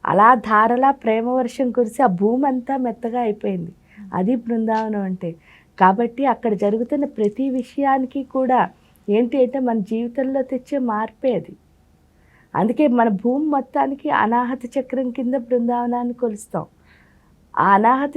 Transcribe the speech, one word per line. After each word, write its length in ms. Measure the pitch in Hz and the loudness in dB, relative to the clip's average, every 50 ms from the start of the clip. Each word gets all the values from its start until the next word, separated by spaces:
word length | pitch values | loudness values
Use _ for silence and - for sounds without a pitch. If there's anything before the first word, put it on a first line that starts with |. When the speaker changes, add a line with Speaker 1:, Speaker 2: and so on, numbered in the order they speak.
| - | -2
Speaker 1:
అలా 280 | - 156 185 208 233 254 | 0 2 4 6 6 6
ధారలా 560 | 233 - 220 220 208 220 226 240 247 262 277 | 4 2 0 2 2 4 4 2 2 2 2
ప్రేమ 380 | 269 269 - 233 220 226 226 240 | 2 0 -2 -2 0 0 0 0
వర్షం 420 | 254 262 254 233 - - 269 247 | -2 -2 -2 -4 -2 -2 -2 -2
కురిసి 320 | 226 247 240 220 - - | 0 0 -2 -2 0 0
ఆ 40 | 269 | 2
భూమి 400 | 233 180 175 202 214 233 254 277 | 2 2 2 0 0 2 2 0
అంతా 300 | 277 262 254 240 - 269 | 0 -2 -2 -4 -4 -4
మెత్తగా 440 | 262 254 240 226 240 - 233 226 247 | -4 -2 -4 -6 -6 -8 -6 -4 -2
అయిపోయింది. 520 | 240 220 208 208 - 208 190 180 170 170 | -2 -2 -4 -4 -4 -4 -4 -4 -6 -10
Speaker 2:
మ్మ్. 380 | 185 _ _ _ _ 208 208 190 180 | -14 _ _ _ _ -20 -16 -8 -4
Speaker 1:
అది 220 | 185 185 202 262 | -2 0 0 0
బృందావనం 640 | 240 240 226 233 226 226 220 220 220 220 220 214 208 | -2 -2 -4 -2 -2 0 0 0 -2 -2 -2 -4 -4
అంటే. 340 | 196 190 185 185 - 165 170 165 _ _ - - _ _ _ - | -4 -4 -6 -6 -6 -10 -10 -10 _ _ -20 -20 _ _ _ 4
కాబట్టి 480 | 190 185 196 196 240 233 233 247 277 | 4 4 4 4 0 -2 -2 0 0
అక్కడ 280 | 269 226 - - 233 214 | 0 0 0 0 -2 -2
జరుగుతున్న 500 | 196 208 202 208 226 240 233 302 285 285 | 0 0 0 0 0 -2 -2 -2 -2 -2
ప్రతి 460 | 277 - - 214 208 208 254 269 277 | -4 -2 -2 -2 -2 0 -2 -4 -2
విషయానికి 720 | 254 262 240 - - - 277 269 269 269 262 254 - 277 | -2 -4 -6 -6 -4 -2 0 2 2 0 0 -4 -6 -8
కూడా 480 | 262 - - 262 262 254 254 240 180 185 - _ _ _ _ _ _ - | -8 -4 -2 -2 0 2 2 2 2 0 -4 _ _ _ _ _ _ 0
ఏంటి 300 | 202 220 254 233 247 277 | 2 2 2 2 2 2
అంటే 200 | 254 240 262 269 | 2 2 2 -2
మన 200 | 254 240 233 226 | -2 0 0 -2
జీవితంలో 640 | 190 - 220 226 240 240 240 285 262 262 269 277 | -2 -2 -4 -4 -4 -4 -4 -4 -4 -2 -2 -2
తెచ్చే 360 | 262 262 269 247 254 - 285 285 | -2 -2 -4 -8 -6 -4 -4 -4
మార్పే 560 | 254 240 214 214 220 220 - _ - 262 233 | -2 -2 -2 -4 -4 -6 -8 _ -2 0 0
అది. 220 | 175 - - - _ _ _ _ _ _ _ _ _ _ _ _ _ _ _ _ _ _ _ - | 0 -4 -8 -18 _ _ _ _ _ _ _ _ _ _ _ _ _ _ _ _ _ _ _ -2
అందుకే 320 | 147 180 220 240 - 302 | -2 0 0 2 2 2
మన 220 | 294 240 240 233 233 | 2 4 4 2 2
భూమి 380 | 202 185 - 240 254 277 311 | 2 0 0 0 0 0 0
మొత్తానికి 640 | 311 285 277 269 - - 294 277 269 277 277 - 302 | 0 0 -2 -4 -4 -2 -2 -2 -2 -2 -6 -4 -2
అనాహత 680 | 262 - - 214 233 240 247 240 262 262 - 233 - 277 | 0 0 2 2 2 0 0 -2 -6 -8 -10 -6 -6 -6
చక్రం 320 | 254 262 - 247 269 247 | -4 -4 -4 -4 -4 -4
కింద 240 | 240 - 254 240 254 | -4 -4 -4 -2 -2
బృందావనాన్ని 800 | 269 233 233 247 247 240 233 240 240 240 240 240 240 240 240 240 | -4 -2 -2 -2 0 0 0 -2 -2 -2 -2 -2 -2 -2 -4 -4
కొలుస్తాం. 520 | 240 247 233 208 208 - _ - 170 156 - _ _ _ _ - _ _ _ _ _ _ _ _ _ _ _ - - | -4 -4 -4 -4 -6 -12 _ -8 -8 -8 -8 _ _ _ _ -20 _ _ _ _ _ _ _ _ _ _ _ 0 2
ఆ 160 | 147 190 196 | 4 6 6
అనాహత 360 | 196 214 233 254 262 285 285 285 | 6 6 4 4 4 0 -4 -4